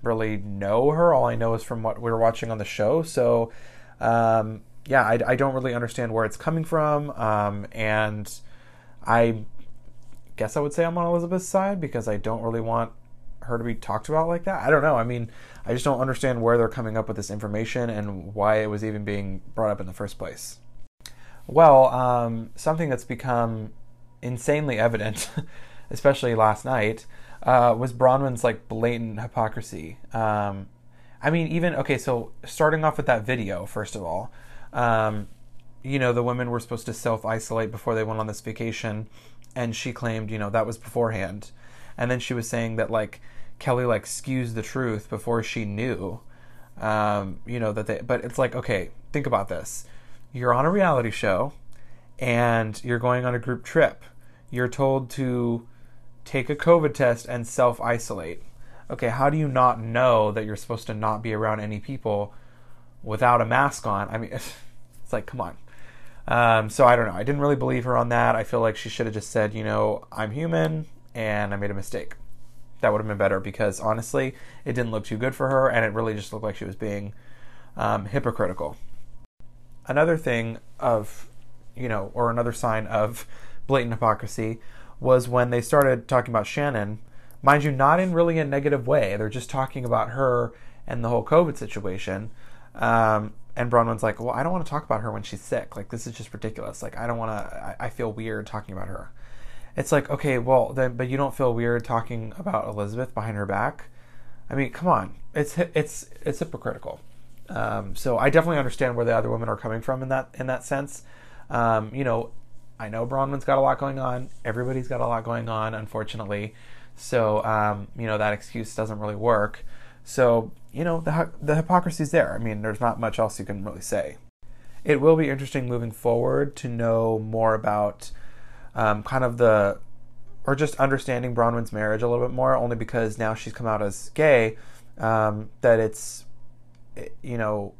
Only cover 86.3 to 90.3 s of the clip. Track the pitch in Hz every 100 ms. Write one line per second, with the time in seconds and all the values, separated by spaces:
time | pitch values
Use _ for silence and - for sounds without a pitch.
86.3 | 117 104 - 143 120 101 110 - - -
87.3 | - 135 147 147 131 139 170 185 165 170
88.3 | 165 147 139 143 143 117 147 104 104 107
89.3 | 123 - 139 131 135 123 113 110 120 135